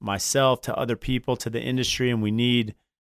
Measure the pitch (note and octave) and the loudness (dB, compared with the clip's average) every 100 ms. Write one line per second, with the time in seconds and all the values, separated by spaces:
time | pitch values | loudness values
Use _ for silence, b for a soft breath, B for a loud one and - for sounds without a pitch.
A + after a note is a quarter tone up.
0 | G#2 G2 - C#3 C3 B2 - - A#2+ A#2 | -4 -4 0 2 2 2 -2 -4 -2 -2
1 | - B2+ - B2 - A#2 B2 B2+ A#2+ - | -2 -2 -2 -4 -4 -4 -2 -2 0 0
2 | B2+ A#2 G#2 A2 A#2+ A#2+ G#2+ - _ _ | 0 2 0 2 2 2 0 -6 _ _
3 | _ | _